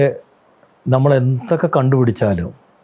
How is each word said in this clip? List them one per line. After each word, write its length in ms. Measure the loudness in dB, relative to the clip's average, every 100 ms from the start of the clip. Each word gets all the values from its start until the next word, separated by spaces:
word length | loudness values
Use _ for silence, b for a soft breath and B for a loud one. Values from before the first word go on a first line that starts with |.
| 2 -2 -12 _ _ _ _ _ -2
നമ്മൾ 180 | 0 2 2
എന്തൊക്കെ 480 | 2 -2 -2 -2 0 0
കണ്ടുപിടിച്ചാലും, 720 | 2 2 0 0 -2 -2 -6 -12 _ _